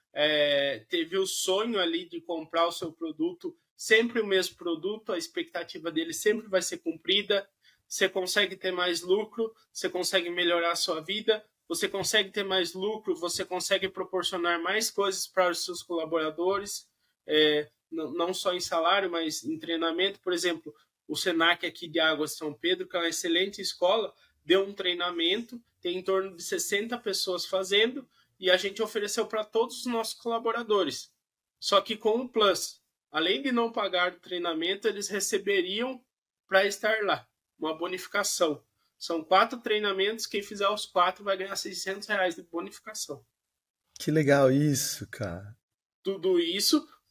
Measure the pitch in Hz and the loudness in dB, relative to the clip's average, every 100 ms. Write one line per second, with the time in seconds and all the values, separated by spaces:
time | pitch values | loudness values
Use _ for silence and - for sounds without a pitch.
0 | _ 139 151 151 147 143 139 117 - 175 | _ 0 2 4 4 4 0 -4 -4 -4
1 | 165 190 190 - - 190 233 214 175 170 | -2 -2 -2 -2 0 0 0 0 0 -2
2 | 180 170 - 165 156 165 170 170 170 151 | -6 -12 -6 -8 -2 2 2 0 -10 -8
3 | 165 151 165 180 170 - _ _ - 220 | -10 -2 -4 -2 -12 -12 _ _ 4 4
4 | 233 233 208 190 185 - 175 160 175 214 | 4 0 2 2 0 -4 -4 -4 -4 -6
5 | - 180 160 175 175 175 170 170 165 160 | -6 -6 -6 -8 -6 -8 -8 -8 -6 -4
6 | 165 - 214 214 208 185 180 175 165 160 | -4 0 2 0 0 -2 0 -6 -6 -6
7 | - 196 196 202 196 _ _ _ _ - | 0 0 2 0 0 _ _ _ _ 0
8 | 190 196 180 208 190 185 185 180 180 170 | 0 0 0 0 0 -2 -4 0 0 -2
9 | 175 202 214 - 226 - _ - 180 180 | 2 0 0 -4 -6 -6 _ -6 -4 -2
10 | 180 190 170 175 175 175 170 170 - 160 | 0 0 0 0 2 2 2 0 -2 -2
11 | 156 208 220 214 - _ _ 220 190 196 | -4 -2 0 0 -2 _ _ -4 -2 -2
12 | 180 214 196 214 196 190 180 185 202 220 | 0 0 0 -4 -2 0 -2 -4 -4 -4
13 | 208 170 170 - 185 180 - 190 185 190 | -4 -4 -4 -4 -4 -6 0 0 -2 -6
14 | 185 185 170 185 175 170 170 208 226 - | -6 -4 -2 -2 0 0 0 0 0 0
15 | 196 190 - - 180 170 - 170 - 170 | 0 -2 -4 2 2 0 -6 -10 -6 -4
16 | 160 160 156 156 180 196 208 - - _ | -2 0 -2 -2 0 0 -4 -10 -14 _
17 | _ _ - 151 151 151 151 _ _ 160 | _ _ 0 4 4 2 -2 _ _ -8
18 | 156 165 170 185 190 180 175 165 165 196 | -6 -2 -2 -2 -2 -2 -2 0 4 2
19 | 190 170 160 151 143 156 160 165 165 170 | 2 -2 -4 -6 -6 -8 -4 -2 0 0
20 | 196 196 185 175 175 160 151 - _ _ | -2 -2 -4 -2 -2 -2 -8 -20 _ _
21 | - 151 185 165 165 170 170 - 165 160 | -10 -4 -2 4 4 2 -2 -8 -4 2
22 | 160 151 151 - 151 147 170 180 180 175 | 2 2 -2 -4 -8 -4 -2 -2 -2 -2
23 | 170 165 175 165 196 196 190 - 180 226 | -2 -2 0 2 0 -4 -8 0 2 4
24 | 196 - _ _ 151 185 196 202 185 175 | 0 -10 _ _ 4 4 4 -2 -2 0
25 | 175 170 165 208 233 240 _ _ 175 185 | -2 0 0 0 -4 -16 _ _ -6 -4
26 | 185 190 196 175 - 180 - 202 233 240 | 0 0 0 -8 -6 -4 -2 -2 -2 -4
27 | 214 190 - 180 - 190 190 196 226 254 | -4 -4 -2 -4 -2 -2 2 2 2 -2
28 | - _ _ _ 185 185 196 196 214 220 | -14 _ _ _ 2 2 2 -2 -2 -2
29 | 208 - 214 220 214 220 247 - 254 226 | -2 -2 -2 -4 0 0 0 -2 -4 -4
30 | 226 - 233 233 233 233 226 208 156 - | -4 -6 -4 -2 -2 -2 0 2 2 -2
31 | - _ _ _ _ _ - 202 196 214 | -14 _ _ _ _ _ 2 2 2 -2
32 | 220 226 254 226 202 175 - - _ _ | 0 0 0 4 4 4 -2 -10 _ _
33 | _ 151 165 247 277 240 233 226 196 180 | _ -2 0 0 0 0 0 0 0 2
34 | 180 175 - 180 175 160 170 202 220 202 | 0 0 -8 -4 -2 0 0 0 0 -2
35 | 196 208 - 196 190 196 180 202 247 254 | -4 -2 0 0 2 2 2 -2 -2 -6
36 | _ _ _ _ _ 190 202 202 214 220 | _ _ _ _ _ 4 4 0 0 0
37 | 202 147 - _ _ _ 156 156 175 180 | 0 -2 -4 _ _ _ -4 -2 -4 -6
38 | - 202 196 - 170 147 _ _ _ _ | -4 -2 -2 2 0 0 _ _ _ _
39 | - 165 156 185 233 240 233 214 208 190 | -4 -4 6 6 6 2 -2 0 0 0
40 | 196 226 - 208 202 202 202 208 - 185 | 0 -2 -6 -6 -6 -2 0 0 -2 2
41 | 180 185 202 190 196 190 208 185 - 196 | 2 2 -4 -4 -4 -6 -8 -8 -6 -8
42 | 202 202 185 170 175 165 196 - 214 214 | -4 0 0 -2 -8 -8 -8 -14 -14 -12
43 | - 135 _ _ _ _ _ _ _ - | -10 -12 _ _ _ _ _ _ _ -6
44 | - 151 143 139 135 135 151 131 - - | 0 2 6 6 6 6 4 2 -2 -6
45 | 104 - 101 87 101 117 _ _ _ _ | -12 -8 -8 -8 -14 -20 _ _ _ _
46 | - 180 180 185 339 196 202 302 - _ | -8 -2 2 2 2 0 4 4 2 _
47 | _ | _